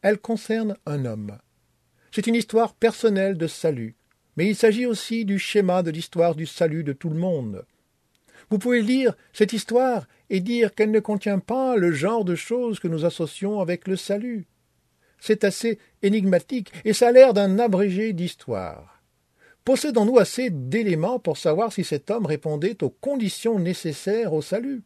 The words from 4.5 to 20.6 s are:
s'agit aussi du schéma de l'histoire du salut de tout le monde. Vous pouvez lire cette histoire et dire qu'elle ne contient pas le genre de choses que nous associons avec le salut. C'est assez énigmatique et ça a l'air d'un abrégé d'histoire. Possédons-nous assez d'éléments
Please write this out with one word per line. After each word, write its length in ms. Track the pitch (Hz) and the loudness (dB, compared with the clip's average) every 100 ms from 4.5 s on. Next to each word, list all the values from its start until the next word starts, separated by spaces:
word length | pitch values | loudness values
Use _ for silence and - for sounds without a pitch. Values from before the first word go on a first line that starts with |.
s'agit 320 | 214 226 214 247 | 4 2 2 -2
aussi 380 | 214 - 226 | -4 -4 -4
du 160 | 208 196 | -2 -2
schéma 420 | - 208 185 180 | 0 0 2 2
de 80 | 170 | 0
l'histoire 460 | 156 - 170 170 156 | -6 -8 0 0 0
du 100 | 160 | -8
salut 380 | - 165 156 | -2 -2 -2
de 80 | 147 | -4
tout 160 | 135 165 | -6 -6
le 100 | 156 | -4
monde. 460 | 185 160 117 98 - _ _ _ _ _ _ - _ | -2 -4 -6 -10 -14 _ _ _ _ _ _ -20 _
Vous 60 | 208 | -2
pouvez 240 | 247 247 | 2 0
lire 320 | 214 254 247 - _ | 2 2 2 -2 _
cette 220 | - 208 | -2 0
histoire 520 | 220 - 240 262 233 131 _ _ | 0 0 2 2 0 -6 _ _
et 120 | 190 | -4
dire 340 | 185 240 220 | -2 0 0
qu'elle 160 | - 214 | 2 2
ne 100 | 214 | 2
contient 380 | 208 208 208 196 | 0 -4 -2 -2
pas 360 | - 247 262 | -2 -2 0
le 160 | 240 175 | 2 2
genre 320 | 151 175 226 | 0 0 0
de 120 | 190 | -2
choses 460 | 170 - 240 240 202 | -4 -2 -2 -2 -4
que 60 | 175 | -4
nous 200 | 165 165 | -2 -2
associons 540 | - 160 - 196 208 | -2 -8 -6 -6 -2
avec 280 | 170 175 - | -2 -4 -4
le 80 | 185 | -6
salut. 480 | - 202 247 226 170 _ _ _ _ _ _ _ | -4 -4 -4 -8 -10 _ _ _ _ _ _ _
C'est 260 | - 220 | -2 0
assez 340 | 202 - 226 208 _ _ | 0 -2 -4 -6 _ _
énigmatique 680 | 196 214 190 175 - 254 196 165 | 0 2 2 0 0 -8 -8 -6
et 80 | 220 | -2
ça 160 | 214 240 | 2 8
a 40 | |
l'air 200 | 247 262 | 10 10
d'un 260 | 202 196 190 | 8 2 2
abrégé 540 | 240 185 202 185 220 | 2 2 0 0 -2
d'histoire. 920 | 170 175 - - 107 90 71 73 _ _ _ _ _ _ _ | -4 -6 -8 -8 -6 -6 -12 -20 _ _ _ _ _ _ _
Possédons-nous 540 | - 262 302 240 208 254 | 0 0 2 2 6 6
assez 320 | 190 - 254 | 4 0 -4
d'éléments 680 | 156 | -4